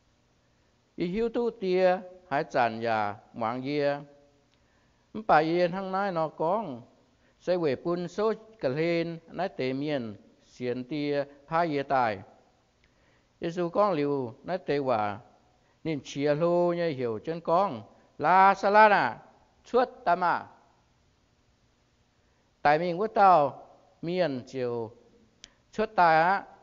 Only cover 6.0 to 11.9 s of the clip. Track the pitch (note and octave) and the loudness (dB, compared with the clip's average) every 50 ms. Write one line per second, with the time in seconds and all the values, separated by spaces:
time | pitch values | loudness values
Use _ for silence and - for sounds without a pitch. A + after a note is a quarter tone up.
6 | G3+ G3+ F3+ E3 D#3+ D3+ - - D#3 D#3+ F#3+ A3+ A3 E3 B2+ A#2 B2+ - _ _ | -4 -2 -2 -2 -4 -4 -4 -4 -2 -2 -2 -2 -4 -8 -10 -12 -16 -20 _ _
7 | _ _ _ _ _ _ _ _ _ E3+ F3+ F3+ E3 D3 B2 - - E3+ E3+ F3 | _ _ _ _ _ _ _ _ _ -4 -2 0 0 -2 -2 -2 -4 -4 -4 -4
8 | F3 E3+ - - G#3 A3+ G#3+ G#3+ - - - - - C3+ B2+ D3+ E3 E3+ E3+ E3+ | -6 -8 -6 -2 -2 -2 -2 -4 -10 -20 -10 -6 -4 -4 -2 -2 0 0 0 -2
9 | E3 E3+ E3 E3 - - - D#3 F3+ F#3+ - - C3 C3 C3 C3+ C#3+ D3+ D3 C3+ | -2 -4 -8 -12 -14 -12 -8 -8 -8 -6 -6 -4 -4 -4 -4 -4 -4 -4 -4 -4
10 | A#2 A2 G2+ G2 _ _ _ _ _ _ - - B2 B2 A#2+ B2+ B2+ B2 D#3 D3+ | -6 -8 -12 -14 _ _ _ _ _ _ -14 -8 -6 -6 -6 -6 -8 -8 -6 -6
11 | D3 D3 C#3+ C#3+ C3+ - - - _ - E3 E3 F3 E3 D3 C#3 C#3 - | -4 -2 -2 -4 -4 -6 -10 -20 _ -4 -2 0 0 0 -2 -4 -2 0